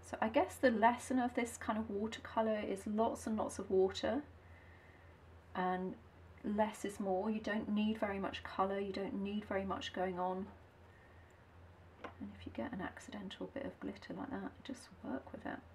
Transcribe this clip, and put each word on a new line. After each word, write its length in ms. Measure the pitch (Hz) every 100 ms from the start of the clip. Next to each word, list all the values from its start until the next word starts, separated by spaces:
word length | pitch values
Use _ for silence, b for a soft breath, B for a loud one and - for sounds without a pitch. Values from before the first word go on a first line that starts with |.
| -
So 80 | -
I 80 | 220
guess 260 | 269 370
the 160 | - 262
lesson 480 | 220 226 240 - 262
of 160 | 247
this 220 | 247 240 -
kind 200 | - 220
of 140 | 220
watercolour 680 | 202 220 - - - 220 214
is 260 | 214 196 220
lots 400 | 214 226 - -
and 100 | 220
lots 220 | - -
of 100 | 196
water, 540 | 190 190 196 214 254 - - B B B B B B B B - - - -
and 400 | 185 185 185 - - - - -
less 400 | 208 208 214 -
is 160 | 196 -
more. 280 | 196 185 214
You 120 | 214
don't 280 | 214 214 214
need 300 | 208 214 220
very 220 | 208 196
much 240 | 190 -
colour, 340 | - - 190 196
you 140 | 202
don't 220 | 196 196
need 300 | 196 196 208 -
very 180 | 196
much 280 | 196 - -
going 280 | - 185 180
on. 260 | 180 185 202 - - - B B B B B B B - - - - - - -
And 100 | 202 -
if 80 | -
you 60 |
get 180 | - 226
an 80 | 190
accidental 680 | 170 - - 208 196 - 185
bit 140 | - 185
of 120 | -
glitter 340 | 190 196 - 185
like 140 | -
that, 220 | 190 196 -
just 200 | - 254 - -
work 300 | 208 262 -
with 120 | -
it. 140 | - - -